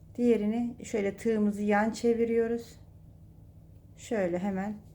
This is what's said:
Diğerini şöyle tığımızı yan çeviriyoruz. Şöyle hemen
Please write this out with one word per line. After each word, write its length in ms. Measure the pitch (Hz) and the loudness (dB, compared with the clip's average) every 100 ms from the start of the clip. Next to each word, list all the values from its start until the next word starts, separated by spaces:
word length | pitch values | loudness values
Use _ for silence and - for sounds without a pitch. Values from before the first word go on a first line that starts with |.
| - - | -12 0
Diğerini 580 | 240 214 208 233 240 - - | 4 4 2 -2 -4 -6 -6
şöyle 320 | 214 196 196 | -2 -2 -2
tığımızı 440 | 226 220 208 202 | -2 2 2 0
yan 300 | 208 202 226 | 2 2 2
çeviriyoruz. 880 | 214 233 226 233 233 226 240 - - - - - - - - - - - - - - | 0 2 2 2 2 0 -2 -8 -18 -20 -20 -20 -20 -20 -20 -20 -20 -20 -20 -20 -16
Şöyle 420 | - 220 180 175 | -4 0 0 0
hemen 380 | 202 190 202 208 - | -2 -2 -4 -8 -14